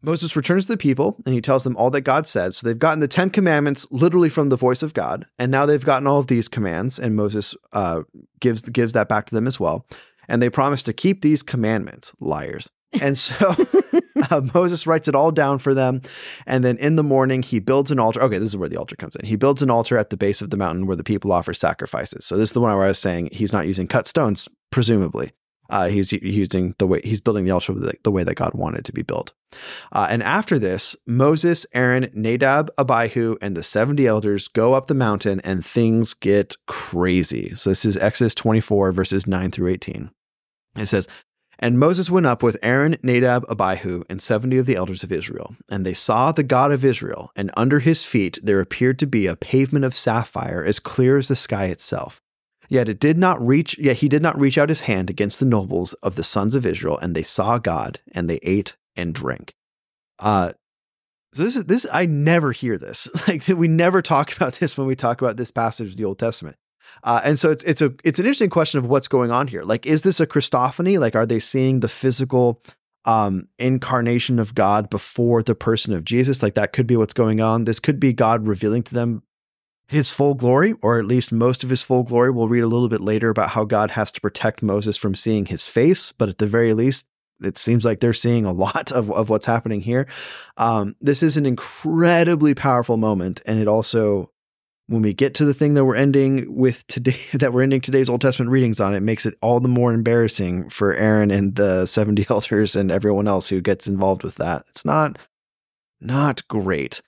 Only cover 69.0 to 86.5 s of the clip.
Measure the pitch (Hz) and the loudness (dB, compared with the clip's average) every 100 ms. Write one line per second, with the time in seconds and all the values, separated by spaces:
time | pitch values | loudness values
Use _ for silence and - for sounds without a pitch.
69 | - 131 120 120 139 92 82 123 135 156 | 2 0 2 0 -2 -6 -4 -4 0 2
70 | 190 - 165 151 - 127 127 - 175 196 | 2 0 0 0 0 0 0 0 0 2
71 | 120 110 113 117 - 135 131 131 131 - | 2 2 2 0 0 0 2 2 0 0
72 | 131 127 131 131 123 120 - _ _ _ | -2 0 0 2 2 0 -10 _ _ _
73 | - 113 101 95 - _ 127 131 - 127 | 0 2 2 -2 -6 _ 0 0 0 -2
74 | 117 120 - 123 107 113 98 104 101 104 | 2 0 0 0 0 0 2 2 0 -6
75 | - - 120 117 110 113 - 113 - 95 | -8 -2 2 2 2 -2 0 0 0 -4
76 | 80 120 131 131 104 104 104 - 117 120 | 0 0 2 2 0 0 -2 0 2 2
77 | 107 - 113 110 110 113 113 110 - 139 | 2 2 0 2 2 0 0 -2 -2 2
78 | 135 113 113 117 107 101 107 113 113 120 | 0 2 2 2 0 0 0 0 -2 -4
79 | 120 113 _ _ _ _ _ _ _ 151 | -2 -4 _ _ _ _ _ _ _ -2
80 | 135 - 143 135 123 131 190 220 107 117 | 0 2 0 2 2 4 2 0 0 0
81 | 101 127 - 113 120 127 127 127 - 127 | 2 0 0 0 0 0 -2 -4 0 0
82 | 120 120 123 123 113 120 117 117 123 110 | 2 2 2 2 2 2 2 2 0 0
83 | 98 107 113 110 90 113 107 107 107 - | 0 0 0 0 0 -2 0 0 0 -2
84 | 104 - 104 - 113 - 107 101 104 101 | -4 -4 -6 -2 -4 -2 -2 -2 -2 -4
85 | 104 92 - 110 95 - - - 143 185 | -4 -4 -2 -2 -2 -6 -2 2 4 4
86 | - - 110 92 107 | 0 -2 -4 -2 -2